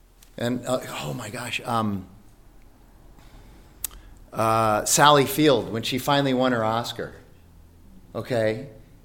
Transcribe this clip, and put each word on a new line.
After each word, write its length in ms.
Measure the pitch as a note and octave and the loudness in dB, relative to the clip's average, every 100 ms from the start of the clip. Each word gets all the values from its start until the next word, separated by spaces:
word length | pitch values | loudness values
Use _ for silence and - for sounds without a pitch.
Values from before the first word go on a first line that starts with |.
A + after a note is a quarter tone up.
| - - - - | -20 -20 -20 -6
And, 260 | A#2+ B2 | -4 -4
uh, 140 | C3 B2+ - - | -4 -4 -4 -10
oh 100 | D3 | -8
my 160 | C3 A2 | -10 -10
gosh, 320 | A#2+ B2 - | -12 -8 -8
um, 420 | - A2+ G#2+ G2 - - - - - - - - - - - - - - - - - - - - - - - | -2 -2 0 -4 -8 -20 -20 -20 -20 -20 -20 -20 -20 -20 -20 -20 -20 -20 -20 -20 -20 -14 -14 -14 -20 -20 -12
uh, 520 | - A2 A2+ A2 G#2+ | -2 2 4 4 2
Sally 420 | - - D3 C#3+ C3 | 2 6 8 6 4
Field, 460 | - D3+ A#2+ F2+ | 4 4 4 0
when 100 | A2 | -6
she 160 | - C3 | -4 -4
finally 360 | D3 C#3+ C#3 | 0 0 2
won 180 | B2+ B2+ | 0 0
her 120 | A#2+ | 0
Oscar, 500 | A2 A#2 A#2 - D2+ - - - - - - - - - - | 0 -2 -4 -8 -12 -12 -20 -20 -20 -20 -20 -20 -20 -20 -12
okay? 540 | A#2+ - A#2+ A2 A2+ C#3+ - - - | -12 -4 0 0 -2 -8 -16 -20 -20